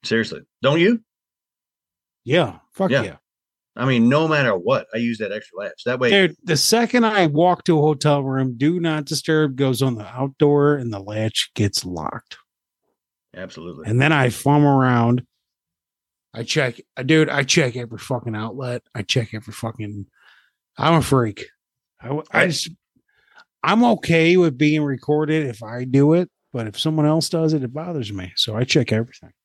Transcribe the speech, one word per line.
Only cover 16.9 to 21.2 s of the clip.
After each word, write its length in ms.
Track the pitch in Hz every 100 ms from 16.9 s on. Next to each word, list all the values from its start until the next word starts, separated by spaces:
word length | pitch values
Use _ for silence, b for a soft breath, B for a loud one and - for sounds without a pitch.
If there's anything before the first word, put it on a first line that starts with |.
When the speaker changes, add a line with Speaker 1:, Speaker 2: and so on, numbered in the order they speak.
| -
Speaker 2:
uh, 60 |
dude, 260 | 131 156 147
I 140 | 143
check 340 | 135 - 131 120
every 220 | 117 110
fucking 380 | - 123 117 107
outlet. 460 | 110 127 127 123 _
I 80 | 110
check 320 | 98 131 113
every 180 | 110 107
fucking, 540 | - 113 110 104 104 98 b b b b b _ -
I'm 160 | 147
a 80 | 165
freak. 440 | - 135